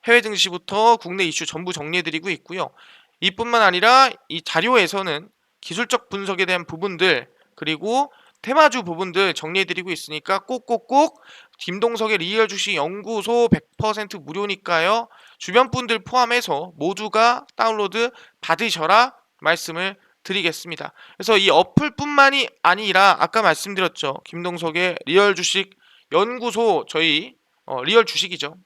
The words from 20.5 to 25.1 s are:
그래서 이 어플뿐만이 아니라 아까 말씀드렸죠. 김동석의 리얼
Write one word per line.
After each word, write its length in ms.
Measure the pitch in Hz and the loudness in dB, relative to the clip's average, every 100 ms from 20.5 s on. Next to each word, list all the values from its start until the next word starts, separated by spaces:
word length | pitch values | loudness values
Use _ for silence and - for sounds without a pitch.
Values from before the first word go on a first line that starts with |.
| 156 175 160 147 _ - _ | -6 -12 -12 -14 _ -20 _
그래서 200 | 190 208 | 0 2
이 120 | 190 | 6
어플뿐만이 1000 | 156 185 - 294 - 285 285 277 277 254 _ | 4 4 0 -2 -4 -2 4 4 4 -4 _
아니라 540 | 170 185 214 185 196 247 | 0 2 2 4 6 4
아까 220 | 170 226 | 2 2
말씀드렸죠. 800 | 202 156 196 190 180 - 143 135 | 2 0 -4 -2 -2 -2 -8 -8
김동석의 760 | - 165 180 175 165 160 180 170 | -12 -8 -8 -6 -4 -2 -2 -4
리얼 280 | - | 0